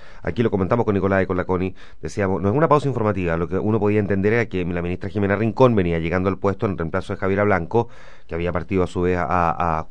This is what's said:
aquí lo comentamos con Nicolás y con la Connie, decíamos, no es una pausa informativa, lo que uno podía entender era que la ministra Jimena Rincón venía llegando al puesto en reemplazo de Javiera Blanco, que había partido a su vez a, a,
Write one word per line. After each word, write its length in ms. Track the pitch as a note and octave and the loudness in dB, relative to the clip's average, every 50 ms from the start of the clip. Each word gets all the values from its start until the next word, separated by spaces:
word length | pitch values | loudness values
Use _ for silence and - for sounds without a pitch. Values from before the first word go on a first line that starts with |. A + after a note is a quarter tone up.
| - - - - | -14 -14 -12 -8
aquí 220 | - F#2 E2+ - A#2 | -6 -4 0 0 0
lo 80 | A2 | 2
comentamos 320 | - G2 F#2 F2 A#2+ A#2+ A2 | 2 0 2 2 2 2 2
con 120 | G#2+ G2+ | 2 2
Nicolás 280 | G2 F2+ G2 G2 F#2+ F#2+ | 2 2 2 2 2 2
y 40 | |
con 100 | F#2 F#2 | 2 0
la 80 | F2+ F2 | -2 0
Connie, 280 | - F#2 F2+ F2+ F#2 - - - - - - | 0 0 -2 -2 -4 -6 -8 -12 -14 -12 -10
decíamos, 400 | - D#2+ - - G2+ F#2+ F#2+ E2 | -10 -6 -2 0 0 0 0 2
no 80 | F2 G2 | 2 2
es 60 | G#2+ | 2
una 120 | C#3+ D#3+ | 4 4
pausa 220 | D3+ C#3+ D3 C3+ C#3 | 4 4 4 2 0
informativa, 480 | B2 A2+ A2 G#2+ G2 G2 F2+ E2+ E2 | -2 0 0 0 0 0 0 0 0
lo 100 | E2 F2 | 0 -2
que 100 | E2 F2+ | -2 -2
uno 220 | F#2 C2+ G#2 A2 A2 | 0 0 2 2 2
podía 220 | G2 G#2 G#2 G#2+ | 2 2 2 2
entender 320 | G2+ F#2+ G2+ G2 F#2+ G#2 A2 | 2 2 0 2 2 2 2
era 140 | A#2+ A2+ | 2 0
que 180 | - - F#2 F2+ | 0 -2 -2 -2
la 160 | E2+ F2 F2 | -2 -2 -2
ministra 280 | E2+ F2 F2+ F2+ - G2 | -2 -4 -4 -4 -6 -6
Jimena 280 | F#2 G#2+ G2+ F#2+ G2+ | -2 0 0 2 2
Rincón 380 | G2 A2 A2+ G2+ - C3 B2 A#2 | 2 0 0 4 4 4 6 6
venía 220 | G#2 F2+ F2 E2+ E2 | 4 2 2 0 0
llegando 280 | D#2+ E2 E2 F#2 F#2 | 0 0 0 0 0
al 100 | G2 F#2+ | 0 0
puesto 280 | - - G2+ F#2+ F#2+ - | 0 0 -2 0 0 -2
en 120 | G#2+ F#2 | -2 -2
reemplazo 360 | E2+ E2+ D#2+ - F#2+ F2+ - G2+ | -2 -4 -4 -4 -4 -4 -6 -6
de 60 | - | -4
Javiera 260 | - F#2+ G2 G2 G#2 | -2 0 0 2 2
Blanco, 420 | G#2 G2 F2 E2+ E2 - A#2 A#2 - - - - - - - - | 2 2 0 0 0 0 0 0 -2 -6 -14 -14 -14 -14 -14 -10
que 80 | - E2+ | -8 -6
había 160 | E2 E2+ F2 | -4 -2 -2
partido 320 | E2 E2 E2 - G2+ F#2 F2+ | -2 -4 -4 -2 0 0 0
a 40 | |
su 120 | F2 - F#2+ | 0 0 0
vez 180 | F2 F2+ F2+ | 0 0 0
a, 80 | F2 F2 | 0 0
a, 600 | C2+ F2 F2+ E2+ E2 - - E2+ E2+ D#2+ D#2+ D#2 - | 0 0 2 2 2 0 0 0 0 0 -2 -4 -6